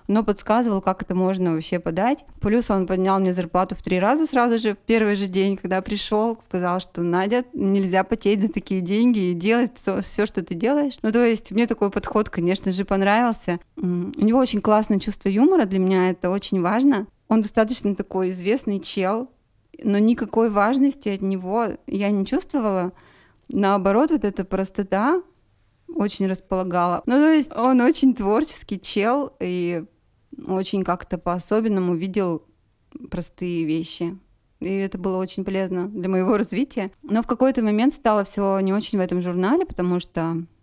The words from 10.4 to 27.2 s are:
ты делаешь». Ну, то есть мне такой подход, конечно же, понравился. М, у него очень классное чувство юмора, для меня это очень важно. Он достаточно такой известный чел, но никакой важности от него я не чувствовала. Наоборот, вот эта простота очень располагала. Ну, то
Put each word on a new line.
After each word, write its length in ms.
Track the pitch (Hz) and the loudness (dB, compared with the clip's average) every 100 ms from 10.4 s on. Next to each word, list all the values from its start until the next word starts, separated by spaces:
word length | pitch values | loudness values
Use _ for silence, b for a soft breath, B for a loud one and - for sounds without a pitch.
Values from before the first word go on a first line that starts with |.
ты 140 | 170 175 | -6 -4
делаешь». 420 | 220 294 294 - | 0 0 -2 -2
Ну, 80 | 220 | 0
то 120 | 226 | 2
есть 280 | 240 220 - | 2 2 -2
мне 160 | 196 233 | -2 0
такой 240 | 226 202 | 0 0
подход, 380 | 196 - 220 226 | -2 -2 -2 0
конечно 420 | - 170 190 190 | -2 0 0 -2
же, 140 | 185 190 | -2 0
понравился. 760 | 196 196 214 240 220 - 170 - - | 2 4 4 2 -2 -4 -6 -6 -6
М, 340 | 180 175 180 - | -2 -2 -4 0
у 40 | |
него 180 | 214 240 | 2 4
очень 220 | 254 208 | 2 0
классное 360 | 220 214 220 202 | 4 2 4 0
чувство 300 | - - 196 | -2 -4 -2
юмора, 360 | 196 285 370 214 | 4 4 4 2
для 120 | 190 | 2
меня 300 | 185 190 185 | 2 4 2
это 220 | 175 180 | 0 -2
очень 280 | 196 - 196 | -2 -2 -2
важно. 460 | 170 208 277 233 208 _ _ | 0 2 2 2 -2 _ _
Он 140 | 226 | 0
достаточно 520 | 214 - 220 247 202 | 2 2 2 0 -2
такой 380 | 196 196 190 185 | -4 -6 -4 -2
известный 480 | 185 180 254 - 196 | -2 -2 -2 -2 -4
чел, 500 | - - 185 226 262 _ _ _ _ - | -4 -2 0 -2 -6 _ _ _ _ -6
но 160 | - 202 | 0 2
никакой 500 | 220 233 208 - 226 | 4 2 0 2 2
важности 600 | 208 202 269 277 269 - | 4 2 4 2 0 -6
от 120 | 196 | -4
него 460 | 196 190 180 214 226 - - | -4 -4 -4 -2 -2 -6 -6
я 240 | 196 202 | -2 0
не 160 | 208 190 | 0 0
чувствовала. 680 | 285 - 294 220 190 180 b b b b b _ | -2 -2 -2 0 0 -2 b b b b b _
Наоборот, 600 | - 196 202 190 202 311 | -2 2 2 2 2 2
вот 140 | 320 208 | 2 -2
эта 180 | 196 | -4
простота 760 | 185 190 190 - 196 190 233 359 349 _ _ _ _ _ - 339 | -4 -2 -4 -6 -2 0 2 0 -4 _ _ _ _ _ -14 -4
очень 320 | 202 - 190 | -4 -2 -4
располагала. 760 | 185 _ 190 185 175 175 175 - | -4 _ -4 -2 0 0 0 0
Ну, 80 | |
то 180 | 254 | 4